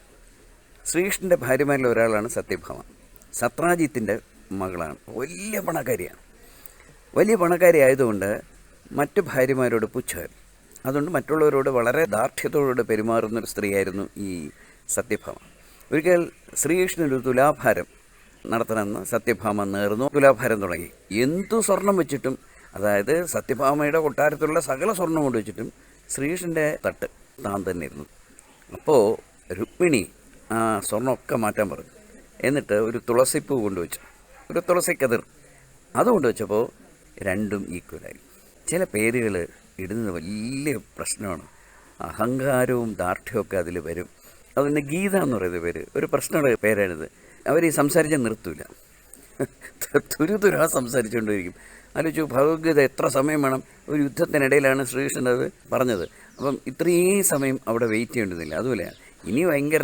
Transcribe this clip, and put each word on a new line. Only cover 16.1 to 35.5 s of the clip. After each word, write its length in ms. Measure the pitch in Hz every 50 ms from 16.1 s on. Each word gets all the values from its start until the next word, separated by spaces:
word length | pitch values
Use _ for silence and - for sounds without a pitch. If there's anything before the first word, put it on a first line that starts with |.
| 180 175 170 - - - - - -
ശ്രീകൃഷ്ണനൊരു 640 | - - 139 170 180 185 185 - 165 165 143 131 131 120
തുലാഭാരം 600 | 131 123 127 135 151 147 - - 120 104 - 87 - - - - _ - - - - - - -
നടത്തണമെന്ന് 560 | - 101 117 113 - 110 110 104 101 107 - 95
സത്യഭാമ 580 | - 120 110 - - 113 92 107 107 104 104 101
നേർന്നു. 420 | 98 98 101 104 101 107 110 131 143 -
തുലാഭാരം 460 | 147 135 139 131 107 131 120 113 104
തുടങ്ങി. 280 | 98 90 87 82 87 - - - _ - 95 110 127
എന്തു 340 | 139 165 185 196 - 220 226
സ്വർണം 360 | 208 - 196 180 190 202 196
വെച്ചിട്ടും, 380 | 185 156 - 143 127 - 131 131 - - - - - - - -
അതായത് 500 | - 98 104 101 101 101 117 151 170 175
സത്യഭാമയുടെ 720 | 160 - - - - 131 113 143 135 143 151 147 147 151 160
കൊട്ടാരത്തിലുള്ള 600 | 156 147 120 - 143 151 156 139 156 151 156 170
സകല 300 | - - 135 131 160 214 214
സ്വർണം 280 | 175 180 160 160 156 147
കൊണ്ട് 140 | 135 120
വെച്ചിട്ടും 300 | 113 101 107 - - 117 - - - - - - - - -
ശ്രീകൃഷ്ണൻ്റെ 680 | - - 139 147 175 185 180 170 165 160 151 151 160 - -
തട്ട് 220 | 98 85 - - - - - - - _ - -
താൻ 140 | 104 98 98 90
തന്നെ 180 | 95 90 87 78
ഇരുന്നു. 220 | 65 - 71 73 - - - - - - - - - - - - - 87
അപ്പോൾ 300 | - - - 151 127 104 107 110 - - - - - - - 92
രുക്മിണി 500 | 92 110 - - - 180 175 147 110 - - - - - - - - - -
ആ 80 | 107 113 113 113 110 101
സ്വർണ്ണമൊക്കെ 560 | 101 - 107 107 123 131 123 - - - 147
മാറ്റാൻ 340 | 120 110 107 104 - 107 92
പറഞ്ഞു. 240 | 73 - - - - - - - - - - - - - -
എന്നിട്ട് 280 | 127 143 147 107 - 104 104 113
ഒരു 140 | 110 113 113 - -
തുളസിപ്പൂ 460 | 117 120 131 131 - 151 147 - 139 127
കൊണ്ടുവച്ചു, 400 | 104 104 95 90 85 - - - - - - - - - - - - -
ഒരു 80 | - 170 - -
തുളസിക്കതിർ, 520 | 175 180 170 - 170 - 135 123 117 - - - - - - -